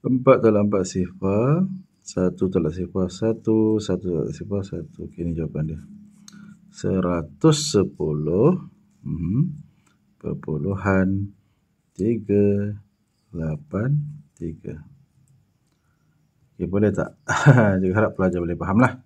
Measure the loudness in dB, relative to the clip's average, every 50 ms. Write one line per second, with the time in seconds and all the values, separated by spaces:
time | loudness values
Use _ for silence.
0 | 0 0 -2 2 6 6 6 8 6 4 6 6 2 2 2 0 0 0 -2 -4
1 | -4 -4 -6 -4 -2 0 2 2 2 2 2 2 0 -2 -4 -10 -14 _ _ _
2 | _ -8 -2 0 0 0 0 0 -4 0 0 0 0 0 -2 -4 -8 -6 -2 -4
3 | -4 -4 -4 -2 -2 -2 -2 -2 0 0 2 4 4 2 2 0 0 -2 -4 -2
4 | -2 -4 -2 -2 -4 -4 -6 -10 -8 -6 -4 -4 -4 -6 -10 -10 -12 -12 -14 -16
5 | -16 -16 -10 -8 -6 -6 -4 -4 -6 -6 -6 -6 -6 -6 -8 -10 -14 -18 -20 -20
6 | -20 -20 _ -20 -20 -20 -20 -20 -20 -20 -20 _ _ -20 _ -8 -4 -2 -2 0
7 | 0 0 -2 -4 -4 -8 -8 2 4 4 4 4 -2 0 2 2 2 2 -2 -6
8 | -4 -4 -2 -2 -2 -2 2 4 4 4 2 0 -6 -14 _ _ _ _ _ _
9 | -10 -8 -8 -6 -4 -2 0 0 0 -2 -4 -12 -18 _ _ _ _ _ _ _
10 | _ _ _ _ -10 -10 -10 -8 -8 -8 -6 -4 -4 -4 -4 -2 0 0 2 2
11 | 2 0 0 -2 -4 -8 -10 _ _ _ _ _ _ _ _ _ _ _ _ -4
12 | -2 -2 -2 -2 -2 0 2 4 4 4 2 2 -2 -4 -6 -10 _ _ _ _
13 | _ _ _ _ _ _ -8 -6 -4 -4 -6 -6 -10 _ -6 -4 -2 0 -2 -2
14 | -2 -6 -12 -16 -20 _ _ _ -10 -10 -10 -10 -12 -14 -14 -14 -16 -20 -20 _
15 | _ _ _ _ _ _ _ _ _ _ _ _ _ _ _ _ _ _ _ _
16 | _ _ _ _ _ _ _ _ _ _ _ -8 -6 -2 0 2 2 2 2 0
17 | -4 -4 -8 _ _ -6 -4 4 6 6 8 8 6 4 2 0 0 0 2 2
18 | 0 0 0 0 0 0 0 -2 -4 -4 -4 -6 -4 0 2 4 2 2 0 -8
19 | -18